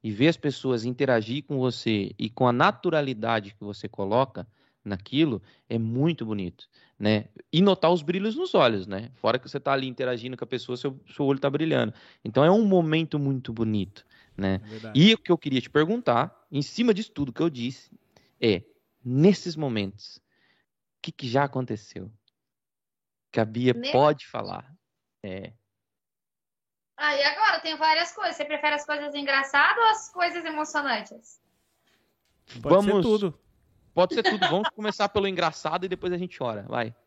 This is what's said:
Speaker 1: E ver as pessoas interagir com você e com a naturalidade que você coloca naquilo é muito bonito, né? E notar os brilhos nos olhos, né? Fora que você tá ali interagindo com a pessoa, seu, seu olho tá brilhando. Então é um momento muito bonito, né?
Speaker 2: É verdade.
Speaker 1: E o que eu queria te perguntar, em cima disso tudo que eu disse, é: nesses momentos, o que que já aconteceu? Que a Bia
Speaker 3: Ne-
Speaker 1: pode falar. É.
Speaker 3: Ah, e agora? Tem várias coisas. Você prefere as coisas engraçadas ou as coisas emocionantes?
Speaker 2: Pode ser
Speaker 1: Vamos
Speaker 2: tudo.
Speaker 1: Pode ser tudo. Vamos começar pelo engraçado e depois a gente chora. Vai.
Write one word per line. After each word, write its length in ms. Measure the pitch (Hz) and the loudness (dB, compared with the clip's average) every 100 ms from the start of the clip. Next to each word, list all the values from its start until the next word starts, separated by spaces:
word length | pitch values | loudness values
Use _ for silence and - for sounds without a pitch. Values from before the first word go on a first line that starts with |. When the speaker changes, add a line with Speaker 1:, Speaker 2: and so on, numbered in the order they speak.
Speaker 1:
E 60 | 113 | -6
ver 180 | 104 147 | 2 2
as 80 | - | 2
pessoas 480 | 147 127 131 120 | -4 -4 -2 -2
interagir 600 | 117 123 135 120 110 139 | -4 -2 2 2 0 -8
com 140 | - 139 | -4 -2
você 540 | 127 120 117 107 98 104 | 0 0 -2 0 -2 -6
e 100 | 113 | -8
com 200 | - 123 | 2 2
a 40 | |
naturalidade 1000 | 120 175 208 180 156 143 110 113 113 101 | 4 2 2 -2 0 -2 -4 -2 -2 -4
que 80 | _ | _
você 260 | 104 101 107 | -14 -12 -12
coloca 560 | - 98 113 135 - - _ _ _ | -8 0 0 0 -6 -16 _ _ _
naquilo 560 | 101 95 104 135 160 104 _ _ _ | -10 -8 -4 0 0 0 _ _ _
é 100 | 113 | -4
muito 480 | 113 120 160 160 110 | -2 0 0 -2 -6
bonito, 420 | 101 90 - - _ _ _ | -6 -6 -10 -20 _ _ _
né? 280 | 104 107 - - - | 0 0 -2 -20 -2
E 100 | 160 | 2
notar 300 | 196 185 160 | 4 4 4
os 100 | 175 | 2
brilhos 320 | 151 180 208 | 0 -4 -4
nos 180 | 247 370 | -4 0
olhos, 320 | 196 127 104 92 | 4 4 2 -6
né? 240 | 98 123 | -10 -10
Fora 240 | - 110 127 | -4 -2 -2
que 100 | - | -4
você 120 | 143 | -6
tá 120 | 139 | -2
ali 140 | 139 131 | -2 -4
interagindo 500 | 120 127 123 127 127 | -4 -4 -4 -8 -10
com 60 | |
a 40 | 117 | -8
pessoa, 300 | 123 110 123 | -8 -6 -6
seu, 240 | 143 135 _ | -6 -8 _
seu 100 | - | -2
olho 140 | 139 135 | 0 2
tá 100 | 143 | 0
brilhando. 460 | 143 160 135 117 - - _ | -2 0 0 -2 -6 -20 _
Então 200 | - 120 | -2 4
é 60 | 156 | 6
um 140 | 208 | 6
momento 520 | 208 185 160 160 160 151 | 6 4 4 0 0 -2
muito 360 | 139 135 123 | 0 -2 -6
bonito, 520 | 113 110 107 95 - _ _ _ - | -4 0 0 -4 -10 _ _ _ -4
né? 180 | 95 95 | -2 -2
Speaker 2:
É 40 | 107 | -6
verdade. 320 | 110 110 110 | -14 -2 6
Speaker 1:
E 140 | 196 | 6
o 40 | 226 | 6
que 120 | - | 2
eu 80 | 170 | 0
queria 220 | 147 135 | 0 -4
te 100 | - | 0
perguntar, 680 | 151 160 233 233 120 165 _ _ | 0 2 0 0 0 0 _ _
em 120 | 139 | -6
cima 300 | 143 - 240 | -6 0 2
disso 200 | 196 220 | 2 -2
tudo 200 | - 139 | -6 -6
que 80 | 110 | -2
eu 80 | 165 | -4
disse, 400 | 127 120 - _ - _ _ _ _ | -2 -8 -10 _ -20 _ _ _ _
é: 240 | 117 90 - _ _ _ | 0 0 -4 _ _ _
nesses 500 | 123 127 175 190 175 | -4 4 6 4 -4
momentos, 640 | 156 143 110 98 98 - - | -6 -4 -4 -6 -10 -20 -20
o 40 | _ _ _ _ _ _ _ _ | _ _ _ _ _ _ _ _
que 120 | - | -16
que 160 | - 135 | -10 -2
já 160 | 127 | 0
aconteceu? 680 | 143 131 127 107 - - 92 110 _ _ _ _ _ _ _ _ _ _ _ | 0 -4 -6 -10 -12 -16 -16 _ _ _ _ _ _ _ _ _ _ _ _
Que 80 | - | -4
a 60 | |
Bia 280 | 110 113 123 | -2 0 0
Speaker 3:
Ne- 200 | 120 269 | 0 2
Speaker 1:
pode 340 | 127 147 151 - | 4 4 2 -6
falar. 420 | 113 98 92 135 165 _ _ _ _ | -10 -8 -12 -14 -20 _ _ _ _
É. 300 | 98 95 92 110 _ _ _ _ _ _ _ _ _ _ _ _ _ - | -12 -12 -12 _ _ _ _ _ _ _ _ _ _ _ _ _ _ -4
Speaker 3:
Ah, 200 | 294 277 | -2 2
e 60 | |
agora? 360 | 285 294 427 330 | 0 2 2 2
Tem 160 | 320 302 | -4 0
várias 360 | 311 311 339 | 2 2 -2
coisas. 240 | - 359 311 | -4 -6 -6
Você 80 | |
prefere 300 | 294 302 302 | -6 -2 0
as 100 | 294 | -2
coisas 300 | 294 294 294 | -2 -6 -4
engraçadas 640 | 285 277 269 269 285 320 453 | -6 -2 0 2 4 4 4
ou 80 | 453 | 4
as 180 | 427 - | 2 -6
coisas 340 | 359 349 349 | -2 -2 -2
emocionantes? 960 | 330 302 302 294 277 214 208 226 - - _ _ _ _ _ _ _ _ _ _ _ 123 | -8 -6 -4 -4 -2 -4 -6 -20 -20 -20 _ _ _ _ _ _ _ _ _ _ _ -10
Speaker 2:
Pode 240 | 127 180 | 4 4
ser 60 | 202 | 6
Speaker 1:
Vamos 140 | 202 202 | 2 4
Speaker 2:
tudo. 320 | 214 196 - _ _ _ _ _ | 2 0 -6 _ _ _ _ _
Speaker 1:
Pode 200 | - 185 | 0 2
ser 80 | 233 | 2
tudo. 240 | 370 320 370 | 0 0 0
Vamos 200 | 185 - | 0 -2
começar 380 | - 214 - 202 | -4 -6 -2 -2
pelo 180 | 208 196 | 0 -2
engraçado 580 | 180 170 - 156 175 | 0 -2 -2 -6 -4
e 40 | 185 | -4
depois 240 | 180 185 | -6 -4
a 60 | 175 | -4
gente 180 | 180 - | -6 -6
chora. 260 | 123 107 101 | -6 -6 -6
Vai. 260 | 120 113 - | -6 -6 -10